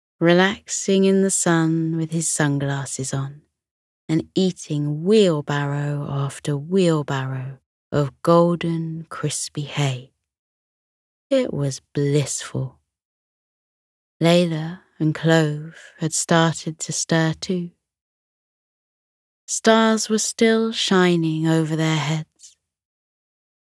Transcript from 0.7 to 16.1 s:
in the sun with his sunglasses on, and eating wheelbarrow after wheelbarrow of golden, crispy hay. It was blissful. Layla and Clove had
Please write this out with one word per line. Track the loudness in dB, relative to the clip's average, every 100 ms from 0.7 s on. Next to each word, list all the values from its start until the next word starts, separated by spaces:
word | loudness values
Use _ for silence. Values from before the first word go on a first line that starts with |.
| -6 0 2 4
in | 4
the | 2
sun | 0 2 2 2 0 -2 -4
with | -4
his | -4 -4
sunglasses | 0 0 0 -4 -6 -8 -8 -6
on, | -6 -6 -10 _ _ _ _ _ _ -4
and | -4 -2 0
eating | 0 -2 -6 -4 -4 -2
wheelbarrow | 2 4 4 2 -2 -2 -2 -2 -4 -4 -6
after | -4 -4 -6 -6 -6
wheelbarrow | -2 2 2 2 0 -4 -4 -8 -10 -14 _ _ _
of | -2 -2 -2
golden, | 4 6 4 2 -2 -4 -4 -8 -12
crispy | -8 -6 -6 -8 -8
hay. | -8 -2 -2 -4 -12 _ _ _ _ _ _ _ _ _ _ _ -2
It | 0 0
was | -2 -4 -4 _
blissful. | -2 0 2 0 -6 -8 -8 -8 -10 _ _ _ _ _ _ _ _ _ _ _ _ _ -2
Layla | 4 4 2 -2 -6 -10 _ -4
and | -2
Clove | 0 4 4 4 -2 -10 -18 -20 -8
had | -6